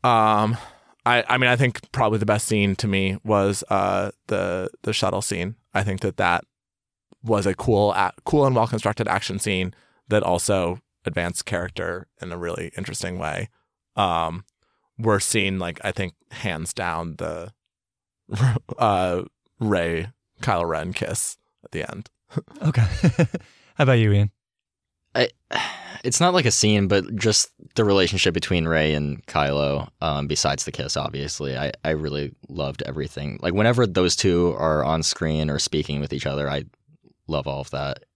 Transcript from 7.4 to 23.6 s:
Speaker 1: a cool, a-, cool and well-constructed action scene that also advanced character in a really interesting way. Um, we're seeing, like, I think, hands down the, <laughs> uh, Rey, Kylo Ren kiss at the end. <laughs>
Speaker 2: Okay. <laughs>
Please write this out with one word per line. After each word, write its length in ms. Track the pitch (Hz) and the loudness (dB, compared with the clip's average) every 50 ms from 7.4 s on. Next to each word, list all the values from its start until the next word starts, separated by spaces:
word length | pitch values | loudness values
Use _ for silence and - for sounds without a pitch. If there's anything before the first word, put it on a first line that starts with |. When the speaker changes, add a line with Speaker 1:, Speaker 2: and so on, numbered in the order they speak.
| 95 | 2
Speaker 1:
a 80 | 98 95 | 0 -2
cool, 380 | - - 127 113 98 104 104 90 | -2 0 2 2 4 4 2 2
a-, 180 | 95 98 92 - - _ | 0 0 -2 -2 -6 _
cool 200 | - - 151 143 | 0 2 4 4
and 80 | 139 131 117 | 4 4 2
well-constructed 500 | 110 113 120 110 - 107 107 - 117 104 | 2 0 -2 -2 -2 -2 -2 -2 -2 -2
action 320 | - 101 - - 95 98 | -2 -2 -2 -4 -6 -4
scene 340 | - 107 98 92 92 92 - _ _ _ _ _ _ _ | -2 -2 0 0 -2 -4 -6 _ _ _ _ _ _ _
that 120 | 104 107 | 0 0
also 580 | - - 90 87 - - 104 95 90 85 90 123 _ _ _ _ _ | 2 2 0 0 0 0 0 2 0 -2 -4 -6 _ _ _ _ _
advanced 400 | - 82 87 85 87 87 - - | -6 -4 -4 -4 -4 -6 -8 -8
character 600 | - - 85 87 92 - - 90 85 87 90 95 _ _ _ | -6 -6 -4 -6 -6 -8 -6 -6 -6 -6 -8 -10 _ _ _
in 120 | - 90 85 | -12 -10 -10
a 40 | 87 | -8
really 360 | 87 85 87 82 85 85 _ - | -6 -6 -6 -6 -8 -10 _ -10
interesting 400 | 95 - - - - 90 90 90 | -10 -10 -8 -8 -8 -6 -6 -6
way. 300 | 82 76 76 87 - - _ _ _ _ _ _ _ _ _ | -6 -6 -4 -6 -8 -8 _ _ _ _ _ _ _ _ _
Um, 480 | - 101 92 85 82 82 80 82 90 101 _ _ _ _ _ _ _ _ _ _ - | -2 0 0 2 0 -2 -2 -4 -8 -12 _ _ _ _ _ _ _ _ _ _ -4
we're 240 | 117 113 104 98 | 0 2 2 2
seeing, 380 | - - - 113 98 98 95 95 | 2 0 0 0 0 0 -2 -2
like, 200 | 90 85 85 - - | -4 -6 -8 -6 -6
I 80 | 104 92 | -6 -4
think, 200 | - 98 90 - _ _ _ | -4 -6 -6 -8 _ _ _
hands 420 | - - - 104 85 78 82 - - | -16 -8 -6 -6 -6 -4 -6 -8 -6
down 420 | - 92 87 82 82 85 85 78 | -6 -4 -4 -4 -4 -6 -8 -8
the, 380 | - 85 80 80 82 85 95 _ _ _ _ _ _ _ _ _ _ _ _ _ _ _ _ | -8 -8 -8 -6 -8 -10 -14 _ _ _ _ _ _ _ _ _ _ _ _ _ _ _ _
<laughs> 40 | - 107 120 131 113 - - - - - | -2 0 2 2 2 0 -4 -8 -4 0
uh, 460 | 120 110 101 92 92 92 87 90 92 - _ _ _ _ _ _ | 2 2 2 2 2 0 0 -2 -4 -8 _ _ _ _ _ _
Rey, 480 | 117 107 101 90 85 85 85 82 85 107 - _ _ _ _ _ | 0 0 2 2 0 0 -2 -4 -6 -8 -12 _ _ _ _ _
Kylo 260 | - - 104 85 85 82 | -2 -2 0 0 0 -2
Ren 260 | 80 80 78 87 95 | -2 -4 -4 -4 -6
kiss 440 | - - - - - - - - _ _ _ _ _ _ | -6 -6 -4 -4 -4 -6 -6 -8 _ _ _ _ _ _
at 80 | - | -10
the 180 | - - 76 - | -8 -8 -8 -8
end. 200 | - - - - _ _ _ _ | -10 -14 -14 -18 _ _ _ _
<laughs> 120 | - - - _ - 302 | -10 -10 -10 _ -16 -4
Speaker 2:
Okay. 200 | 254 156 - - | -2 0 2 4
<laughs> 440 | 113 95 - - - 165 - - - - - - - _ _ _ | 2 2 2 2 2 2 4 4 0 0 0 -8 -12 _ _ _